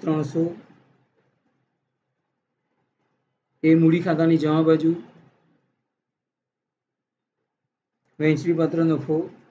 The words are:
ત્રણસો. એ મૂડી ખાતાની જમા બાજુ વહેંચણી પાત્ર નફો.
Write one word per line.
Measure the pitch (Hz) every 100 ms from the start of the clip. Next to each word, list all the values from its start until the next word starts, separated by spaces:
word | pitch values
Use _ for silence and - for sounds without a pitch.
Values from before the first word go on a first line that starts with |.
ત્રણસો. | - 156 143 165 170 - - - _ _ _ _ _ _ _ _ _ _ _ _ _ _ _ _ _ _ _ _ _ _ _ _ _ _ _ _
એ | 160
મૂડી | 165 160 165 180
ખાતાની | 156 165 165
જમા | 156 156 160
બાજુ | 160 160 170 - - _ _ _ _ _ _ _ _ _ _ _ _ _ _ _ _ _ _ _ _ _ _ _ _ _ _ _ _ _ -
વહેંચણી | 156 151 160 165
પાત્ર | 160 165
નફો. | 165 151 127 156 185 - _